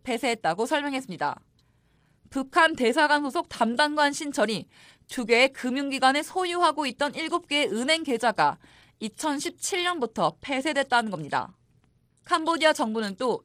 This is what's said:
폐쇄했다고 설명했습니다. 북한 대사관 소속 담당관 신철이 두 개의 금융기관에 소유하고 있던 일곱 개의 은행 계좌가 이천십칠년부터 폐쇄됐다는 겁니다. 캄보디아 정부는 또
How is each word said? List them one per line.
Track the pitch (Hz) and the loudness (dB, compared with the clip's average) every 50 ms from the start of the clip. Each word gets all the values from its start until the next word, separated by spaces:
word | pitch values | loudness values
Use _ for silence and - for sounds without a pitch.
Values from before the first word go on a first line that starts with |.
| - | -6
폐쇄했다고 | - 240 226 - 254 233 220 - 165 165 180 226 | -4 -4 -2 0 -2 -2 0 0 -2 0 0 -2
설명했습니다. | 254 311 294 285 285 277 262 262 - 185 147 147 147 135 - - _ _ _ _ _ _ _ _ _ _ _ _ _ _ _ _ _ | 0 0 -2 -2 -2 -4 -6 -6 -8 -8 -6 -4 -4 -4 -6 -12 _ _ _ _ _ _ _ _ _ _ _ _ _ _ _ _ _
북한 | - 269 269 269 - 349 330 320 320 | -6 -6 -6 0 2 4 4 4 4
대사관 | - 254 226 254 302 302 294 294 294 294 | 2 2 2 4 4 4 4 4 2 0
소속 | 277 240 359 330 - | 0 -2 -4 -4 -4
담당관 | - - 240 214 240 240 302 294 302 302 294 285 | -4 -2 0 0 2 2 0 2 2 2 2 2
신철이 | 285 - 320 285 269 - 214 214 220 180 - - _ - - - - _ _ - | 2 -2 -6 -6 -2 0 0 0 0 -4 -6 -10 _ -20 -20 -20 -20 _ _ -10
두 | - - 247 | -8 -6 0
개의 | 202 233 226 254 269 269 | 2 4 6 6 4 2
금융기관에 | - - 254 247 277 285 277 269 269 254 262 269 294 302 | -2 -4 -4 -2 -2 -2 -4 0 2 4 4 4 2 0
소유하고 | - - 381 370 349 349 349 349 320 311 294 302 269 | -4 -4 -2 -2 0 2 2 2 2 2 2 -2 -4
있던 | - - 285 294 - | -2 -2 -2 -2 -2
일곱 | - 320 320 320 349 339 - | -4 -4 -2 -2 -4 -2 -2
개의 | 285 294 294 226 | 0 0 0 0
은행 | 185 220 247 269 320 330 320 | 0 -2 0 0 0 0 0
계좌가 | 285 254 226 254 247 208 - 160 143 - - _ - - - _ _ _ _ | -2 -2 0 0 0 2 2 2 2 0 -2 _ -20 -20 -20 _ _ _ _
이천십칠년부터 | 214 220 - - - 311 285 285 294 349 - - - - - 370 349 359 359 339 254 226 - - 180 156 - - | -10 -10 -8 -6 -4 -4 -2 -2 -4 -6 -8 -8 -6 -4 -2 -2 -2 -2 -2 -2 -4 -4 -2 0 0 0 0 -4
폐쇄됐다는 | - - 285 262 269 320 294 277 269 269 254 240 240 220 | -6 -6 -4 -4 -2 -2 0 0 0 2 2 0 0 0
겁니다. | 190 175 156 139 147 135 113 - - _ _ _ _ _ _ _ _ _ _ _ _ _ _ | -4 -8 -6 -4 -4 -4 -4 -4 -10 _ _ _ _ _ _ _ _ _ _ _ _ _ _
캄보디아 | - 359 339 320 311 330 330 302 311 302 | -2 -2 0 0 0 0 2 4 4 4
정부는 | 302 294 220 220 226 220 202 196 | 2 0 -2 -2 -2 -4 -4 -4
또 | - 262 254 202 - - | -4 -2 -2 -2 -2 -6